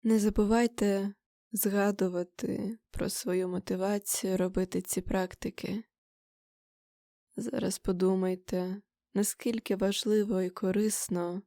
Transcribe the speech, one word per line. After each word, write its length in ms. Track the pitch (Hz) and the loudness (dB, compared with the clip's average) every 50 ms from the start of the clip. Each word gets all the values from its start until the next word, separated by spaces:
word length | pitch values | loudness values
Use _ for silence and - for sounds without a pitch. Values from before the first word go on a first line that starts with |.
| - | 4
Не 160 | 226 220 220 | 4 4 4
забувайте 920 | 208 214 202 - 208 202 220 226 240 233 240 - - 202 196 196 196 202 202 _ _ _ _ _ _ _ | 4 2 4 4 4 4 6 4 4 2 2 2 2 2 2 2 0 -4 -6 _ _ _ _ _ _ _
згадувати 1300 | - 196 - 208 196 202 196 202 202 202 196 185 180 175 180 180 _ - - - 196 - 202 196 226 226 _ _ | -6 -2 -2 2 2 4 2 2 2 2 0 0 0 -2 -4 -4 _ -6 -4 -4 -2 -2 -4 -6 -6 -8 _ _
про 180 | - - - - | -6 -4 -4 -4
свою 380 | - - - 240 180 185 185 180 | -4 -4 -4 -2 0 0 0 0
мотивацію 920 | 180 185 185 - 190 185 185 196 208 208 202 - - - - 190 190 185 | -4 -6 -4 -4 -2 -2 0 0 0 -2 -2 -4 -4 -2 0 0 0 2
робити 440 | 180 185 185 185 185 180 - 180 | 0 0 0 -2 -4 -2 -2 -6
ці 200 | 185 - - 190 | -4 -2 -4 -4
практики. 840 | - - - 190 185 180 - - - 220 - - - - 190 214 226 _ _ _ _ _ _ _ _ _ _ _ _ _ _ _ _ _ _ _ _ _ _ _ _ _ _ _ _ _ _ | -2 -2 0 0 0 -2 -6 -8 -8 -8 -8 -6 -8 -6 -6 -6 -8 _ _ _ _ _ _ _ _ _ _ _ _ _ _ _ _ _ _ _ _ _ _ _ _ _ _ _ _ _ _
Зараз 440 | - 220 233 - - - 185 190 - | -6 -6 -4 -2 -2 -2 -2 -4 -4
подумайте, 1000 | _ - 185 175 185 185 190 190 185 185 185 185 _ - - 185 180 185 190 202 - _ _ _ _ _ _ | _ -2 0 2 4 4 4 2 2 0 -2 -4 _ -6 -4 -4 -2 -4 -6 -8 -12 _ _ _ _ _ _
наскільки 640 | 196 214 - - _ - 240 226 226 - - 196 | 0 0 0 -2 _ -4 -2 -2 -2 -2 -2 0
важливо 680 | 190 190 196 196 - - 208 214 214 208 208 233 185 | 2 2 0 0 0 0 2 2 2 2 2 0 0
і 80 | 185 185 | 0 -2
корисно 920 | 180 - - 190 185 202 214 214 214 - - - 185 175 175 175 175 190 202 | -4 -2 -2 0 2 2 2 2 0 -2 -4 -2 -2 -2 -2 -2 -4 -6 -8